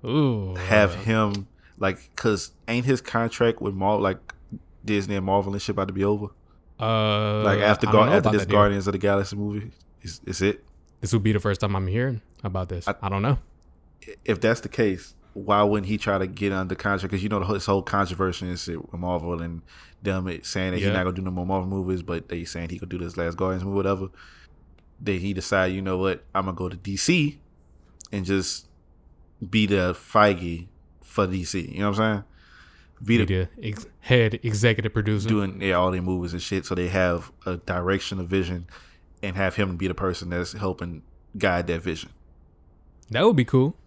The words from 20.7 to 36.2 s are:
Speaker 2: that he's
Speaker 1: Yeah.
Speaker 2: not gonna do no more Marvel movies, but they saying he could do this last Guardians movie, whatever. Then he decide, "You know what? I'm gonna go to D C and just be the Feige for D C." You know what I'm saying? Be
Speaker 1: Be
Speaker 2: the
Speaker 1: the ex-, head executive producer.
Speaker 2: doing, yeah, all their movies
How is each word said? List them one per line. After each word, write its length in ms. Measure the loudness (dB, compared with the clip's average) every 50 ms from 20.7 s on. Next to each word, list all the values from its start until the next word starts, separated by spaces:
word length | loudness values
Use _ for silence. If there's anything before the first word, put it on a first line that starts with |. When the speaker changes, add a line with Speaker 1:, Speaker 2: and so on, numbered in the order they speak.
Speaker 2:
that 60 | 0 0
he's 100 | 0 2
Speaker 1:
Yeah. 60 | 2
Speaker 2:
not 100 | 2 0
gonna 120 | 0 -2
do 60 | -2 -4
no 80 | -4
more 140 | -4 -4 -2
Marvel 220 | 0 0 0 0 -2
movies, 320 | -2 -2 -2 -2 -2 -4 -4
but 260 | -6 -6 -6 -6 -8
they 140 | -8 -8 -8
saying 240 | -8 -8 -8 -8 -8
he 100 | -8 -10
could 100 | -10 -8
do 80 | -8 -8
this 200 | -8 -8 -6 -4
last 180 | -4 -4 -2 -2
Guardians 260 | -2 -2 -2 -2 -4
movie, 120 | -2 -2
whatever. 320 | 0 0 0 0 -2 -4 -10 -10 -16 -20 -20 -20 -20 -20 -20 -20 -20 -20 -20 -20 _ _ _ _ -8
Then 200 | -4 -4 -2 -2
he 140 | -2 -4 -4
decide, 400 | -4 -2 0 2 2 2 2 0
"You 80 | -2
know 160 | -2 -2 -2 0
what? 260 | 0 0 0 -2 -8 -6 -4
I'm 120 | -4 -2
gonna 100 | -2 -4 -4
go 120 | -6 -6
to 80 | -6 -8
D 180 | -8 -6 -4
C 440 | -2 2 2 4 4 2 0 -2 -8 -20 _ _ _ _ _ _ _ -20 _ _ -20 -16 -8
and 140 | -6 -4 0
just 420 | 2 0 0 0 -2 -6 -8 -10 _ _ _ _ _ -20 _ _ -20 -20 _ -20 _ _ _ -12 0
be 180 | 2 2 4 4
the 260 | 4 4 2 2 0
Feige 720 | -4 -8 0 4 6 6 6 6 2 -2 -6 -6 -6 -8 -12 -18 -20 -20 _ -20 -20 -14
for 240 | -6 -2 0 0 0
D 160 | 0 -2 -4
C." 160 | -2 -4 -4 -4 -6 -6
You 60 | -2
know 80 | -2 -2
what 80 | 0 2
I'm 140 | 2 2 0
saying? 80 | -2 -4 _ -20 -20 _ _ -20 -20 -20 -20 -20 -20 -20 _ _ _ 0
Be 120 | 2 2 2
Speaker 1:
Be 60 | 4
Speaker 2:
the 220 | 2 0 0 -2 -2 -6 -10
Speaker 1:
the 100 | -10 -8
ex-, 180 | -8 -8 -12 -16 -20 _
head 400 | 0 4 4 6 6 4 2 -2
executive 500 | -4 -2 -2 2 4 4 2 2 -2 -2 -2
producer. 360 | 0 0 0 0 0 0 0
Speaker 2:
doing, 320 | 0 0 0 -2 -4 -2
yeah, 120 | 0 2 4
all 180 | 4 4 2
their 100 | 2 0
movies 320 | 0 0 -2 -2